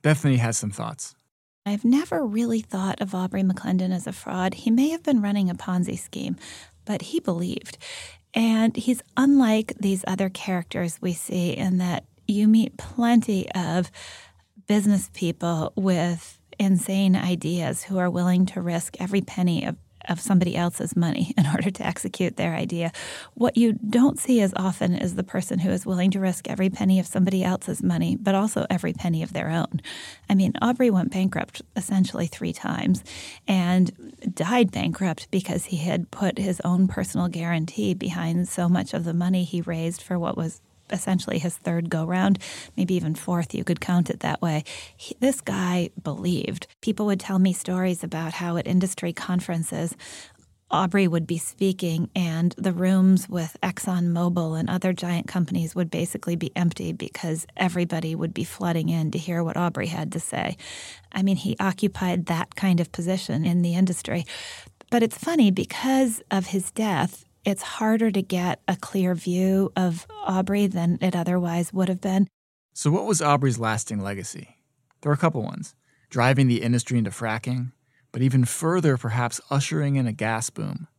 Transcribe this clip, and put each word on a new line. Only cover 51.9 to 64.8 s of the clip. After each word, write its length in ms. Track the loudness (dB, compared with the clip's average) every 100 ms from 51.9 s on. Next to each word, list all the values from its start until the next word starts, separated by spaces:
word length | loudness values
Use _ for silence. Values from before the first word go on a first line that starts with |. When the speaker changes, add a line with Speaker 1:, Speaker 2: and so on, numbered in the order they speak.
| -2 -2
Speaker 2:
and 400 | -2 -2 2 0 2
the 140 | -2
rooms 560 | 2 4 6 8 6 4
with 280 | -6 -6 -4
ExxonMobil 960 | -4 -4 -4 0 0 2 0 0 0 -2
and 100 | -2
other 240 | 0 0
giant 340 | -2 -2 -4 -2
companies 480 | -2 0 0 -2
would 160 | -2 -2
basically 460 | -2 -4 -4 -4 -4
be 200 | -4 0
empty 360 | 0 0 -8
because 540 | -6 -10 -8 -6 -6 -8 -2
everybody 580 | -2 0 -2 -2 -4
would 200 | -4 -4
be 100 | -4
flooding 440 | -8 -4 -2 0 0
in 220 | 0 0
to 80 | -2
hear 260 | -4 -2
what 120 | -2 0
Aubrey 300 | -2 -2 -4
had 260 | -4 -6
to 80 | -6
say. 360 | -6 -6 -6 -8 -14 -16 -16 -20 _
I 100 | -2
mean, 140 | 0 0
he 200 | -2 -2
occupied 680 | -2 0 -2 0 -2 -2 -2
that 280 | -4 -4
kind 260 | -2 2 2
of 120 | 0
position 540 | -4 -2 -2 -2 -2 2
in 160 | 2
the 120 | 2
industry. 500 | 2 2 0 -4 -4 -6 -12 -14 -16 -20 _